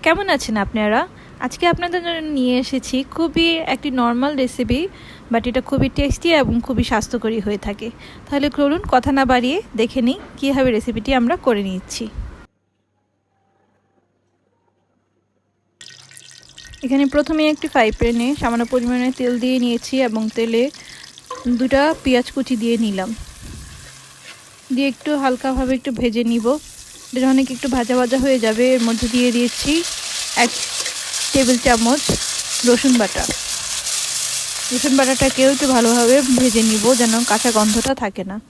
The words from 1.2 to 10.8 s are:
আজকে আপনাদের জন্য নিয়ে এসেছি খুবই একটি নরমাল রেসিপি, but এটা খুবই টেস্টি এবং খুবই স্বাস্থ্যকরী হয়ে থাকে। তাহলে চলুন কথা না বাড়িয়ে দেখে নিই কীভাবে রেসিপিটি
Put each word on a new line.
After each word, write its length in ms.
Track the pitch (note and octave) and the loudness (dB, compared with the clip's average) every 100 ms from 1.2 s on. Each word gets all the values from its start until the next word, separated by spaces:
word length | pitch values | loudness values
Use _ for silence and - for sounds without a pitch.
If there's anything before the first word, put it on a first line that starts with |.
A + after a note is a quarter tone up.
| - - | -20 -10
আজকে 240 | B3+ - F4 | -8 -2 0
আপনাদের 280 | E4+ F4 F4 E4+ | 0 -2 -4 -4
জন্য 140 | E4 D#4 C#4+ | -6 -4 -2
নিয়ে 180 | B3+ B3 | 0 0
এসেছি 340 | C4 C4 - B3+ C4+ - | -2 -4 -4 -4 -4 -4
খুবই 320 | E4 D4+ E4 E4 D#4+ | -2 2 2 0 -2
একটি 160 | C4+ D4 B3+ | -4 -2 0
নরমাল 340 | A#3+ A#3+ C4+ D4 | 0 0 -2 0
রেসিপি, 400 | B3+ - A3+ B3 F#4+ - - - - | -2 -2 -2 -2 -2 -8 -20 -20 -2
but 120 | A#3 A#3+ | -2 0
এটা 120 | B3 - | -4 -2
খুবই 200 | C4+ C4+ - | 0 0 0
টেস্টি 320 | C#4+ - E4+ D#4+ | -2 0 2 2
এবং 140 | B3 A#3+ - | 2 0 -2
খুবই 160 | A3+ - | -2 0
স্বাস্থ্যকরী 480 | A#3 - A#3+ A3 A3+ G3+ | 0 -2 -4 -2 -2 -2
হয়ে 140 | G3+ G#3 | -4 -6
থাকে। 200 | G#3 A3+ - - - - | -8 -10 -14 -20 -20 -4
তাহলে 220 | C#4+ C#4+ - | -2 0 0
চলুন 240 | C#4+ D#4+ G#4 | 0 0 2
কথা 180 | B3+ B3 C4+ | 2 2 2
না 60 | C4 | 4
বাড়িয়ে 260 | B3+ B3 E4+ - G#3 | 2 2 -2 -6 -4
দেখে 220 | A#3 C4 A#3+ | -2 0 0
নিই 100 | F4+ - - | -2 -8 -6
কীভাবে 320 | C#4 C#4 C4 | -2 2 2
রেসিপিটি 320 | A3 | 0